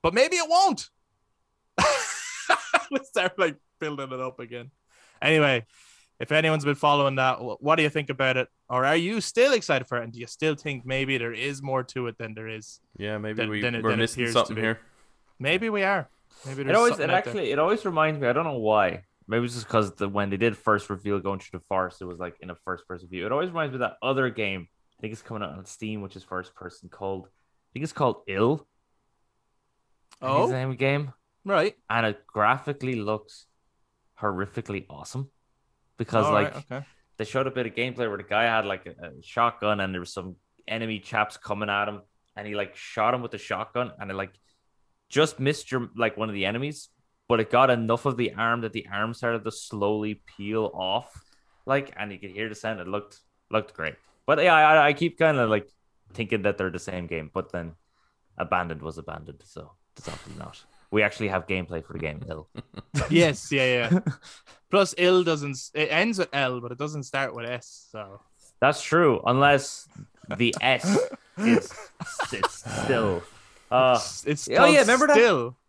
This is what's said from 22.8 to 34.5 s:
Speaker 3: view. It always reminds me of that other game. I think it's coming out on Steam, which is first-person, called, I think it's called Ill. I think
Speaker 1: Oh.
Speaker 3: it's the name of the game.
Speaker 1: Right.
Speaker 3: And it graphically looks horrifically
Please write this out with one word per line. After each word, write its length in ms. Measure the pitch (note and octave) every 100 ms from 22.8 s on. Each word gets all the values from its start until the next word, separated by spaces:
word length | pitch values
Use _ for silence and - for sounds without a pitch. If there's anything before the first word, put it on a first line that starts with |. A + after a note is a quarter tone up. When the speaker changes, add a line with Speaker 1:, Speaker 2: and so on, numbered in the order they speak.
| _ F2+ F2+
Speaker 3:
view. 160 | F2+ G2
It 60 |
always 180 | C3+ F3+
reminds 220 | E3+ D3+
me 60 | C3
of 20 |
that 180 | A#2 -
other 260 | B2 C3+ B2+
game. 380 | A#2 G#2 F#2+ E2+ _ _ _
I 20 |
think 120 | A2
it's 100 | G#2+
coming 180 | - A2
out 160 | F#2+ C#2+
on 80 | F#2
Steam, 360 | - A2 G#2+
which 140 | F#2+ F#2+
is 80 |
first-person, 680 | - F#2 F#2 - F2+ - F2+
called, 360 | - G2 G2 -
I 400 | _ _ _ _
think 100 | B2+
it's 80 | D#3
called 280 | - C#3 - -
Ill. 400 | F#2+ A2+ D3+ _ _ _ _ _ _ _ _ _ _ _ _ _ _ _ _
I 60 | C3
think 100 | C#3
Speaker 1:
Oh. 40 |
Speaker 3:
it's 80 | G#3+
the 60 | C3
name 120 | C3
of 40 | B2
the 0 |
game. 360 | C3+ C#3+ C#3+ - _ _
Speaker 1:
Right. 320 | F#3+ F#3+ F#3+ - _
Speaker 3:
And 160 | A2+ A2+
it 180 | G#2 _
graphically 680 | G#2+ G#2 C3 - G#2 B2+ B2
looks 500 | G#2 G#2+ - - _ _ _ _ _ _ _ _
horrifically 640 | G#2+ F#2 G2